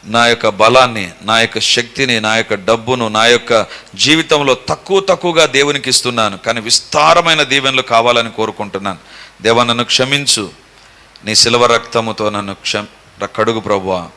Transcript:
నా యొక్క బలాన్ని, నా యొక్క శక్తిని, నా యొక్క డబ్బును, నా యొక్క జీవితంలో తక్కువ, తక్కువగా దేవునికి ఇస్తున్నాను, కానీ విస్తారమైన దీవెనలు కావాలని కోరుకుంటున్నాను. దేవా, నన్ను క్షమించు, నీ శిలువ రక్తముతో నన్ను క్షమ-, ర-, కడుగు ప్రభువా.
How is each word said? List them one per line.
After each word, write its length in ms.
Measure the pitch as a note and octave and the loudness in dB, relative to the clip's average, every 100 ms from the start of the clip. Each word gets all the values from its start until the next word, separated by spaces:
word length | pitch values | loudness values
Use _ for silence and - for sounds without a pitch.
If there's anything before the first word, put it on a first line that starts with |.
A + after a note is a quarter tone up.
నా 220 | G#2 A#2 A#2+ | -2 2 2
యొక్క 220 | A#2 A2 | 2 -2
బలాన్ని, 600 | G2+ A2 B2+ B2+ A2 F2+ - | 2 4 6 4 0 -10 -10
నా 180 | G2 A2+ | -2 0
యొక్క 200 | A2+ A2 | 0 -2
శక్తిని, 600 | - B2 A#2+ - C3 A#2 | -2 -2 -4 -4 -2 0
నా 160 | A2 A2+ | 0 -2
యొక్క 180 | A2+ | -2
డబ్బును, 540 | G#2 F#2 A2+ A2+ B2+ A2+ | -4 0 0 0 -2 0
నా 180 | G#2+ A#2 | 2 4
యొక్క 400 | A#2+ - A#2 G2 - - | 2 2 0 0 -10 -20
జీవితంలో 600 | F#2+ B2 D#3+ D#3+ D3+ C#3 B2 - | -4 0 0 2 0 2 -2 -2
తక్కువ, 320 | D#3 - G3 | -8 -2 -2
తక్కువగా 460 | F#3+ F3 F3 E3 D3+ | 0 -2 0 2 2
దేవునికి 440 | C3+ C#3+ C#3+ B2+ | 2 0 -2 -2
ఇస్తున్నాను, 460 | B2 B2 A#2 G#2+ F#2+ | -2 -2 -2 -2 -4
కానీ 240 | - A#2 | -6 -6
విస్తారమైన 840 | G#2+ - - D3+ D#3 E3+ E3+ D#3 | -2 -4 -2 0 4 4 2 0
దీవెనలు 400 | C3+ C#3 C3+ C3 | 0 0 0 -2
కావాలని 480 | B2+ A#2 A#2+ A#2+ A#2 | 0 2 2 2 -2
కోరుకుంటున్నాను. 680 | G#2 A2 G#2 G2+ F#2+ G2 F2+ - - - _ | -4 -6 -6 -8 -6 -8 -10 -16 -20 -20 _
దేవా, 220 | A2 A#2 | 2 2
నన్ను 200 | A#2+ A#2 | 2 0
క్షమించు, 680 | A#2+ - C3 C#3+ C#3 - F#2+ D2 _ _ - - - - | -2 -2 0 -2 -2 -4 -4 -12 _ _ -20 -20 -20 -14
నీ 100 | G#2 | -4
శిలువ 320 | G#2+ A#2 A#2+ A#2+ | 0 2 4 4
రక్తముతో 640 | A#2 - A#2 A2+ G#2+ G#2+ | 2 0 -4 -2 -4 -4
నన్ను 240 | G#2 G2+ | -4 -8
క్షమ-, 320 | G2 - G#2 G#2 - _ - | -10 -6 -6 -8 -18 _ -12
ర-, 40 | G2 | -10
కడుగు 340 | - A2 A2+ | -2 -2 -2
ప్రభువా. 480 | G#2 G2 F#2 F#2 E2 | -2 -2 -2 -6 -6